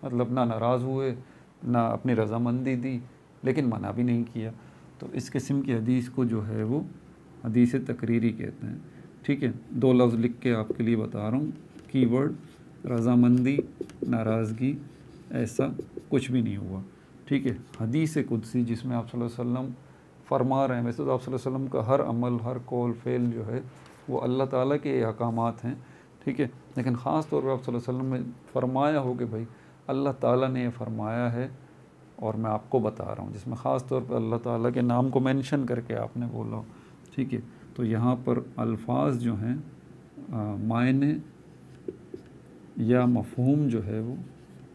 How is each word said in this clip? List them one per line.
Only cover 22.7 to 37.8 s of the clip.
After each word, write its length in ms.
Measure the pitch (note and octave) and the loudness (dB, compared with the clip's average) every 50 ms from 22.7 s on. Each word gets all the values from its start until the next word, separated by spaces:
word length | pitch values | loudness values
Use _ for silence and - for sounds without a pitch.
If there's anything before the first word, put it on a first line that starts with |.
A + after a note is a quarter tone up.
| B2+ B2 A#2+ A#2+ A2+ | -2 0 0 0 -2
फेल 360 | A#2 - B2 B2 B2 A#2+ A#2+ | -2 -2 -2 0 0 0 0
जो 100 | A#2 A#2 A2 | -2 -2 -4
है 180 | G#2 A#2 C3 - - - - - - - - | -6 -6 -6 -8 -10 -16 -20 -20 -20 -20 -14
वो 160 | - - B2+ - | -8 -4 -2 -2
अल्लाह 280 | B2+ B2 B2+ C3 C3+ C3 | 0 0 0 0 0 0
ताला 280 | C3 B2+ B2+ C3+ C#3+ | 0 0 2 2 0
के 240 | D3 C#3+ D3+ C3+ B2+ | 0 0 0 0 0
अहकामात 600 | A#2 A2+ A2 - A#2+ A#2 A2+ A#2 A#2 A#2 A2+ A#2 | 0 0 0 -2 -2 -2 0 0 0 0 -2 -4
हैं, 140 | - A#2+ C3+ B2 - - - - - - - - - | -6 -6 -6 -8 -10 -16 -20 -20 -20 -20 -16 -10 -6
ठीक 160 | C#3+ C3 - | -4 -2 -2
है, 60 | C#3+ B2 - - - - - | -2 -2 -4 -10 -18 -8 -4
लेकिन 180 | C3 A#2+ C3 B2 | -2 0 0 0
ख़ास 320 | A#2 - C#3 D3+ D#3 D3+ D#3 | 0 0 0 0 0 0 0
तौर 120 | D3+ C#3+ | 0 0
पर 60 | C3 C3+ | 0 0
आप 140 | C3+ B2 | -2 -2
सल्लल्लाहु 260 | C3 - A#2+ A#2+ B2 - | -2 -4 -4 -4 -2 -4
अलैहि 100 | B2+ B2+ | -4 -2
वसल्लम 160 | C3 C3 C3 | -2 -2 -2
ने 360 | B2+ A#2+ - - - - - - | -4 -4 -6 -10 -14 -10 -6 -2
फरमाया 440 | B2+ B2 B2+ C3 C3 C#3 D3 D#3 D3 | 0 0 0 2 2 2 2 2 2
हो 140 | C3+ B2+ B2+ | 0 0 -2
कि 100 | B2 B2 | -2 -4
भाई 200 | A2 A2 A2 A#2 A#2 - - - - - - - - | -4 -4 -6 -6 -8 -12 -18 -20 -20 -20 -10 -6 -2
अल्लाह 240 | C3+ C3+ C#3 C#3+ C3 | -2 0 0 0 0
ताला 340 | - B2 A#2 B2 B2+ C3 C3 | 2 4 4 4 4 4 2
ने 140 | C3 B2+ | 0 0
ये 60 | B2 A#2+ | -2 -2
फरमाया 580 | A#2+ A#2+ A2+ A2 A2 A2 G#2+ G#2+ A2+ A#2+ A#2+ A#2+ | -2 -4 -6 -6 -4 -4 -4 -2 -2 0 0 0
है 200 | A#2 A#2+ B2+ C3 - - - - - - - - - - - - - - | 0 -2 -4 -6 -8 -14 -20 -20 -20 -20 -20 -20 -20 -20 -20 -20 -10 -6
और 180 | - A2 A2 | -4 -2 -2
मैं 140 | G#2+ A2+ A2 | 0 0 0
आपको 300 | G#2+ G#2+ - - - C3 | -2 -2 -2 0 2 2
बता 240 | G#2+ G#2+ - - - | 2 2 -2 -4 -6
रहा 180 | - G#2 - | -6 -6 -6
हूँ, 100 | - G2 | -8 -8
जिसमें 240 | G2+ G#2 F#2 B2+ B2 | -10 -10 -8 -8 -6
ख़ास 300 | B2 - C3 C3+ C3 C3 C3+ | -4 0 0 0 0 0 0
तौर 120 | C3+ B2+ | -2 -2
पर 120 | A#2+ B2+ B2 | -2 -2 -2
अल्लाह 220 | A#2 A2+ A2 A#2 A#2 | 0 0 0 -2 -2
ताला 300 | - A#2+ A#2 A#2 A2+ B2 | -2 -2 0 2 2 2
के 120 | A#2+ B2 | 2 2
नाम 280 | B2 B2 A#2 A#2+ B2+ C3+ | 2 4 4 4 4 4
को 100 | B2+ C#3 | 4 2
मेंशन 440 | C3 C3 C3 C#3 B2+ C3 D#3 C#3+ C3+ | 4 4 2 0 0 0 0 0 0
करके 280 | A#2 B2 A#2 A#2 A#2 A2+ | 0 -2 -2 -2 -4 -4
आपने 300 | A2+ A2+ A2 - B2 A#2+ A#2 | -4 -4 -4 -4 -4 -6 -4
बोला 280 | A#2+ A#2 A2 A2 A2 | -4 -6 -6 -6 -6
हो। 100 | A2 A2 - - - - - - - - - - | -8 -8 -10 -16 -20 -20 -20 -20 -20 -20 -10 -6
ठीक 180 | - C3 - | -4 -4 -2
है, 100 | B2 - - - - - - - - | -4 -6 -6 -8 -16 -20 -20 -12 -6
तो 80 | - | -2